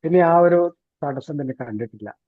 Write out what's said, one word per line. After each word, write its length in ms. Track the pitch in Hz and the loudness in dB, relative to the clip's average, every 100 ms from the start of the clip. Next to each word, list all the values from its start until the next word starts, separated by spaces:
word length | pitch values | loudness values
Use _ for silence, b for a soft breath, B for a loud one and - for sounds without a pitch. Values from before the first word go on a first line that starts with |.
പിന്നെ 160 | 160 180 | 0 2
ആ 200 | 170 170 | 4 4
ഒരു 380 | 175 175 170 - _ _ | 4 4 0 -6 _ _
തടസ്സം 340 | 143 135 - 147 | -8 -8 -10 -10
പിന്നെ 160 | 131 127 | -8 -10
കണ്ടിട്ടില്ല. 540 | 120 107 113 104 104 - | -10 -10 -10 -12 -18 -18